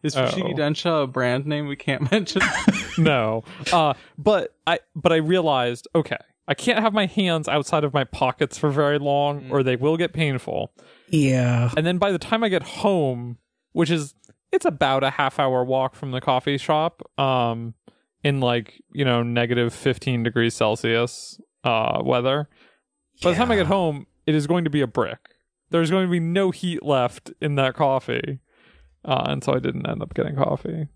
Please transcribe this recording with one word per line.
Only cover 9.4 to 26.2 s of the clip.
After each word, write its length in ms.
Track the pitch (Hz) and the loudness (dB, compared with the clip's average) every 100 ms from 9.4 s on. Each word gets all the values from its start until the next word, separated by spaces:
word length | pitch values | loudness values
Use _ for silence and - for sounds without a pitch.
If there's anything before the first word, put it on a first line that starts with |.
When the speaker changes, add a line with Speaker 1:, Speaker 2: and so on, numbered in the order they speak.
Speaker 1:
Mm. 80 | 131 | -2
Speaker 2:
or 100 | 143 | 0
they 140 | 131 123 | 2 2
will 200 | 143 165 | 0 0
get 160 | 170 | -2
painful. 600 | - 151 131 - - - _ - - _ | 0 -2 -2 -4 -6 -8 _ -20 -20 _
Speaker 3:
Yeah. 600 | 160 135 127 123 120 120 156 | 2 4 2 2 2 0 0
Speaker 2:
And 100 | 165 | 0
then 100 | 180 | 0
by 120 | 202 | 0
the 60 | 185 | 0
time 240 | - 226 | -2 -2
I 40 | 226 | 0
get 120 | 180 | -2
home, 760 | - - 202 185 135 123 120 120 _ _ _ | -4 -2 0 2 0 -4 -8 -12 _ _ _
which 180 | - 160 | -2 0
is, 240 | 165 143 _ _ _ _ | 0 -4 _ _ _ _
it's 140 | 381 - | 0 0
about 360 | 147 139 135 | 0 0 2
a 60 | 135 | 0
half 280 | - 135 - | 0 -2 0
hour 260 | 135 127 | 0 0
walk 300 | 127 131 131 | 0 0 -2
from 160 | - 139 | -4 -8
the 100 | 127 | -4
coffee 380 | 151 127 147 139 | 0 0 0 -2
shop, 420 | - 156 165 _ - - | 0 0 0 _ -14 -2
um, 560 | 139 127 120 113 117 - _ _ _ _ | 0 2 0 -2 -8 -12 _ _ _ _
in, 180 | 147 139 | -2 2
like, 420 | 123 120 107 - _ | 2 0 -4 -20 _
you 120 | 139 | -2
know, 180 | 135 120 | 0 2
negative 500 | 120 120 120 120 117 | 0 0 0 2 0
fifteen 500 | - 139 123 - 120 | 0 -2 -2 -2 -2
degrees 280 | 117 117 117 | 0 2 0
Celsius, 840 | - 110 113 117 113 120 - - - - _ | 2 0 2 0 0 0 -6 -18 -20 -20 _
uh, 380 | 131 113 110 - | 0 0 0 0
weather. 440 | 127 123 127 139 147 _ _ _ _ _ _ _ | 0 2 2 -2 -4 _ _ _ _ _ _ _
By 80 | 180 | 0
the 60 | 175 | 2
time 140 | 247 | 2
I 40 | 214 | 2
get 60 | |
Speaker 3:
Yeah. 60 | 156 | 2
Speaker 2:
home, 380 | 196 170 143 - _ - | 2 0 -2 -10 _ 0
it 80 | |
is 120 | 151 143 | 0 2
going 180 | 175 | 0
to 60 | 160 | 0
be 100 | 147 | 0
a 40 | 127 | 0
brick. 340 | 131 98 - _ _ _ _ _ | 0 -2 -4 _ _ _ _ _
There's 200 | 170 160 | 0 2
going 160 | 190 185 | 2 2
to 40 | |
be 100 | 175 | 0